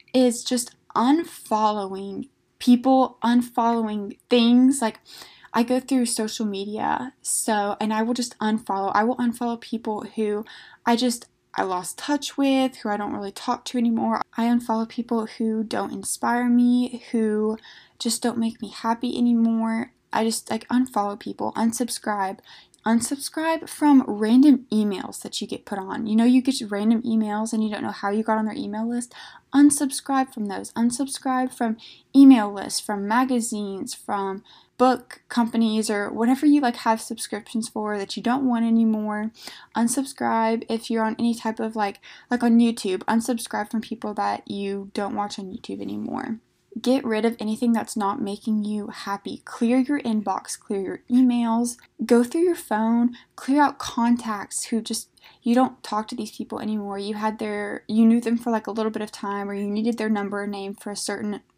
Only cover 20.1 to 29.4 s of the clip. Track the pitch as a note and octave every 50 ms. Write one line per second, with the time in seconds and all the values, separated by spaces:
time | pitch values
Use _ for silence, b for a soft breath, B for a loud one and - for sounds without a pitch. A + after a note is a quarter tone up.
20.1 | - - A3+ A3+ A3 - - - A3 A3 - - A#3 B3 B3+ B3 - G#3+ G3+ G3+
21.1 | G3+ G3+ - G#3 G3 - G3 A3 - - A3 A3+ A3+ - B3 A#3 - - - A3+
22.1 | G#3 G3+ G3 F#3+ G3 - B B B B B B B B _ G#3+ A3+ A#3 A#3 -
23.1 | C#4+ C4+ - - - D#4+ D#4 E4 E4 E4 E4 - - - D4+ D4 C#4+ C4 - -
24.1 | G#3 G#3 G#3+ G#3+ A#3 B3+ C4+ D4+ C4 - - - G#3+ G#3+ G#3+ G#3 G3 F3+ - -
25.1 | - - - G#3 - - G#3 G3+ G3+ - - - G#3+ G3 F#3+ F#3+ F#3+ G#3 A3+ G#3+
26.1 | G#3+ A3 A3+ B3 B3 C4 B3 C4+ C4 - A#3 G3+ G3+ G3+ G#3 A3 A#3 A3 A#3 A#3+
27.1 | A3 A3 A3 G#3 G#3 G#3+ A3 A3+ - A3 A3 G#3+ G#3 - - - G3+ - - G3+
28.1 | G3+ A3 A3 A3 A3 A3 A3 A3 - - G#3 G3+ G3+ G#3+ A3+ A#3 A#3+ A#3+ A#3+ -
29.1 | B B B B B B